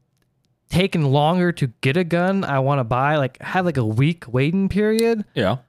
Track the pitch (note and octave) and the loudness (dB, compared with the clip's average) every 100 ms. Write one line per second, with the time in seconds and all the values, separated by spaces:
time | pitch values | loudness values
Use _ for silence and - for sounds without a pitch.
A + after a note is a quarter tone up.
0 | _ _ _ _ _ _ - D3+ F#3+ F#3 | _ _ _ _ _ _ -4 0 0 2
1 | C#3+ C#3 D3+ F3+ F3 E3+ C3+ - C3+ D3+ | 2 2 2 2 0 0 -4 -2 -2 0
2 | F3 E3+ F3+ G3 F#3 C#3 C3+ C#3+ A2+ B2 | 0 0 0 0 -2 -2 0 0 0 0
3 | C#3 D#3 C3 - - F#3 F3+ C3+ A2 A2 | 0 0 -2 -6 -6 -2 -2 0 -2 0
4 | C#3+ E3+ - B2 C#3+ F#3 G3 F#3 G#3+ A3 | 0 0 -4 -2 0 0 0 0 0 2
5 | A#3 A3+ G#3 - F#2+ B2 | 0 0 -4 -2 -2 -2